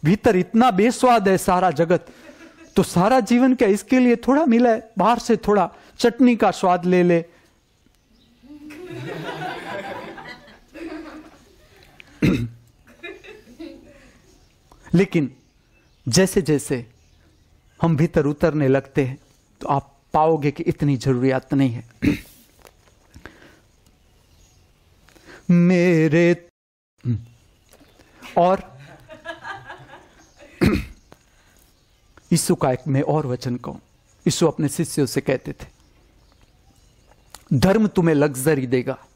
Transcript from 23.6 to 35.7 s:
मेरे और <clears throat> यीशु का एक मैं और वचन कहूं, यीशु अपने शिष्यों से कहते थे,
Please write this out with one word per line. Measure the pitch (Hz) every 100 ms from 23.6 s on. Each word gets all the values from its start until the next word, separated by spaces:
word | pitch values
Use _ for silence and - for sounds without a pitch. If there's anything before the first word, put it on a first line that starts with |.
| _ _ _ _ _ _ _ _ _ _ _ _ _ _ _ _ - - -
मेरे | 175 175 180 175 165 160 156 175 170 - _ _ _ _ _ 127 117 - _ _ _ _ _ _ _ _ _ - -
और | 175 196 - - - - - 320 320 330 - 392 - - - - _ _ _ _ - -
<clears throat> | - 185 - - _ - _ _ _ _ _ _ _ _ _ _ _
यीशु | 170 -
का | 175 147
एक | 127 -
मैं | 135
और | 147 151 143
वचन | 123 - 120
कहूं, | - - _ _ _ _ -
यीशु | - 165
अपने | - 147
शिष्यों | - 160 - 135
से | -
कहते | - 131 -
थे, | - -